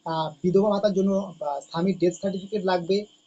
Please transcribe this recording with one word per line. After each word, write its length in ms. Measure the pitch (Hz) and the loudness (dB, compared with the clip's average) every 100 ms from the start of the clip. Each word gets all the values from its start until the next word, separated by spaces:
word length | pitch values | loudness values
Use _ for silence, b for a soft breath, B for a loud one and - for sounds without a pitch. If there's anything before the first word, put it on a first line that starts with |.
আহ, 300 | 165 160 156 - | -4 -2 -2 -2
বিধবা 280 | 180 190 208 | 2 4 4
ভাতার 220 | 202 208 | 2 2
জন্য, 200 | 190 196 | 2 2
আহ, 480 | 196 196 165 147 143 | 0 -2 -8 -6 -6
স্বামীর 380 | - 165 185 180 | -6 -2 0 2
ডেথ 160 | 180 | 0
সার্টিফিকেট 500 | 180 196 185 185 214 | 0 -4 -6 -6 -4
লাগবে 420 | 185 180 170 196 208 _ | 0 0 0 -2 -2 _